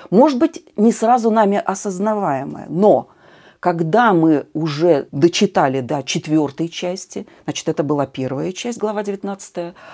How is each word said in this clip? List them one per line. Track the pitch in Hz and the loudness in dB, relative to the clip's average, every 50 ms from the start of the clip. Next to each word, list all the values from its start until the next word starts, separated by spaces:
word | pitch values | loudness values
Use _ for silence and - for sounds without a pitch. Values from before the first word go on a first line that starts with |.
| - - | -6 0
Может | - 190 269 311 285 240 | 4 4 6 6 4 2
быть, | 311 330 - - - _ _ | 0 -2 -2 -4 -20 _ _
не | - 208 233 | 0 2 2
сразу | 226 - - 220 247 254 214 226 | 2 2 2 2 2 2 2 2
нами | 214 226 220 202 202 208 - | 2 2 2 2 2 0 -2
осознаваемая. | - 190 196 - 214 190 180 196 214 214 208 196 175 139 131 135 147 147 - - - | -4 -6 -6 -6 -6 -6 -4 -2 -2 -2 -2 -2 -2 -2 -2 -4 -8 -10 -12 -12 -8
Но | 147 160 196 208 170 127 117 - _ _ _ - - - - - _ _ | -2 2 4 6 6 4 2 -2 _ _ _ -20 -20 -20 -20 -20 _ _
когда | - 180 175 165 170 160 160 220 247 226 196 | -2 -2 0 0 0 0 2 2 4 4 4
мы | 170 160 165 156 143 131 - - | 4 4 4 2 2 0 -4 -6
уже | 156 156 160 147 147 160 180 165 139 139 - - | -4 -4 -4 -2 0 2 4 4 2 0 -4 -2
дочитали | 143 143 170 170 - 208 190 - 196 165 139 131 135 | 2 2 2 2 2 0 0 2 2 0 2 0 -2
до | 127 117 151 143 135 | -4 -4 -4 -6 -4
четвертой | - - 175 - 151 156 156 151 139 135 - 165 165 | -4 -6 -6 -4 0 0 0 0 0 -2 -6 -8 -8
части, | 165 - - 180 180 190 - - - - 202 - _ _ _ | -8 -8 -8 -6 -8 -8 -10 -14 -14 -14 -14 -16 _ _ _
значит, | - 143 - - - | -10 -8 -6 -4 -4
это | 156 - 160 | -2 -2 0
была | 139 147 143 139 | 0 0 -2 -2
первая | 135 - - 131 127 123 135 156 175 | -4 -4 -6 -6 -6 -6 -6 -6 -6
часть, | 185 185 - - 240 - | -8 -8 -8 -10 -8 -6
глава | - 214 214 208 214 | -6 -4 -4 -4 -6
девятнадцатая, | 208 196 196 196 196 196 190 - - - 185 170 170 175 - - - | -6 -6 -8 -8 -10 -10 -10 -12 -14 -12 -12 -12 -12 -12 -18 -20 -20